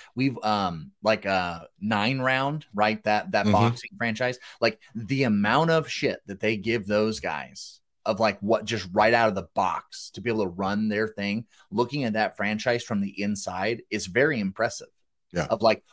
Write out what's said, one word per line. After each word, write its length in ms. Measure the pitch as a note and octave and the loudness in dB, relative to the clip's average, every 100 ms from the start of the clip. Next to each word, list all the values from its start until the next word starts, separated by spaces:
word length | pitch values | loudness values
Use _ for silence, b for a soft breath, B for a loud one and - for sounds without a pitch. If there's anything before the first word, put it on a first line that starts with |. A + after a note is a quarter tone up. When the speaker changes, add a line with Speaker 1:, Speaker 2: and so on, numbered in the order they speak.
| B A#2+ | B -2
Speaker 1:
we've, 200 | C3+ - | -2 0
um, 480 | G#2+ G#2 F#2+ E2 D2+ _ | 0 0 0 -4 -12 _
like, 260 | G#2 A2 G2 | 0 0 2
uh, 340 | F#2+ F2 E2+ D#2+ - | 0 0 -6 -12 -8
Nine 380 | G#2 G#2 A2 C3+ | -2 0 2 0
Round, 480 | B2+ C3 C#3 D3+ - | 0 0 0 -4 -8
right? 260 | G2+ G#2+ G#2+ | 0 2 2
That, 260 | G#2+ G#2+ G2 | 0 0 2
that 120 | G#2 | 0
Speaker 2:
Mm-hmm. 80 | G2+ | 4
Speaker 1:
boxing 380 | G#2 A2+ A#2+ - - | 6 4 2 -10 -6
franchise, 420 | A#2 A2 B2 B2+ B B | -4 -2 -2 -4 B B
like, 200 | A#2 A2 b A2+ | -2 -2 b -12
the 260 | A2 C3+ | -4 0
amount 480 | B2+ G#2 G2+ C3 E3 | 2 4 4 4 4
of 180 | E3 D3+ | 2 0
shit 320 | - C3 - - | -4 -2 -4 -10
that 140 | G2+ | -4
they 160 | G#2+ A2+ | -2 0
give 300 | G2+ A#2 G2 | 0 -2 0
those 320 | G#2 A2 G#2+ | 2 2 -2
guys 600 | F2+ D2+ C2 C2 - - _ _ | -6 -6 -8 -14 -18 -20 _ _
of, 140 | - G#2 | -4 0
like, 220 | A2 G2+ | 2 0
what, 240 | G2+ A2 | 2 0
just 240 | G#2+ A2+ F#2 | 2 -6 -2
right 220 | G2 G#2+ | 4 4
out 140 | A#2 A2+ | 6 4
of 80 | F#2+ | 2
the 100 | F2 | -4
box 560 | - F#2+ D#2 - - - | -2 0 -2 -8 -16 -14
to 60 | - | -8
be 80 | G#2+ | -2
able 140 | A2 | 0
to 80 | F#2+ | -2
run 380 | F2 F#2+ G2+ G#2+ | -2 -2 0 0
their 180 | G#2 A2 | 0 -2
thing, 400 | G2+ G2+ G#2+ A#2 b b | -2 -4 -4 -6 b b
looking 320 | G2+ B2 D3 | -2 -2 0
at 120 | A#2+ | -2
that 220 | G#2+ G#2 - | 0 -2 0
franchise 460 | G#2 G#2+ B2 A#2+ | -2 -2 0 -2
from 180 | - G#2 | 0 -2
the 220 | G2 - | -2 -4
inside 600 | G2+ G2+ - F#2 G#2 A#2+ - | -4 -2 -4 -4 -2 -4 -4
is 160 | G#2 F#2 | -6 -2
very 340 | A2+ D3+ B2+ | 2 2 2
impressive. 480 | G2 F#2+ A#2 - - _ _ _ _ | -4 -2 -4 -4 -14 _ _ _ _
Speaker 2:
Yeah. 140 | F2 D2+ | -6 -2
Speaker 1:
Of, 120 | A2 | 2
like, 220 | A2 G#2+ _ | 2 2 _